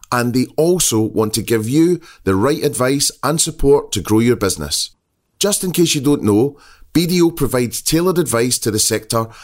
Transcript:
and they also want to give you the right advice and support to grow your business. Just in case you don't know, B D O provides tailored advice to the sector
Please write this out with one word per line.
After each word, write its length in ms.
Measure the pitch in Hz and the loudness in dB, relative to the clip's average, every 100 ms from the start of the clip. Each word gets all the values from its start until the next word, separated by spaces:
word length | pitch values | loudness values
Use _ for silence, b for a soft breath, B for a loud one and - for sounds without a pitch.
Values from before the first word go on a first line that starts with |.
| - | -6
and 220 | 123 120 | -2 0
they 140 | 120 - - | -2 -2 0
also 440 | 165 180 - 110 | 0 0 0 0
want 320 | 110 - 107 | 0 0 -2
to 80 | 113 | -4
give 260 | 104 117 107 | -2 -2 0
you 320 | 147 170 170 B B | 2 2 0 B B
the 100 | 95 | -2
right 300 | 95 123 156 | 0 0 0
advice 480 | 143 - 127 139 - - | -2 -2 0 0 -2 -4
and 180 | 139 156 | -4 -2
support 520 | - - 139 143 - | -2 0 4 4 2
to 80 | 101 | -6
grow 180 | 80 107 | 0 2
your 160 | 120 117 | 2 2
business. 600 | 98 78 73 - - _ _ _ _ _ | -2 -4 -6 -6 -6 _ _ _ _ _
Just 240 | 196 196 | -2 -2
in 100 | 190 | -2
case 220 | 175 170 | 0 0
you 60 | 151 | 2
don't 220 | 135 143 | 0 0
know, 340 | 104 104 139 b b b b | 2 2 2 b b b b
B 120 | 151 170 | -2 0
D 140 | 180 | 2
O 100 | 170 | 2
provides 520 | 165 139 127 117 - | 2 -2 0 -2 -4
tailored 360 | - 156 180 175 | -2 0 0 0
advice 400 | 147 117 123 - | 0 0 0 -2
to 120 | 113 | -2
the 80 | 104 | -2
sector 460 | - 107 - 117 113 B | -2 -2 -2 -4 -4 B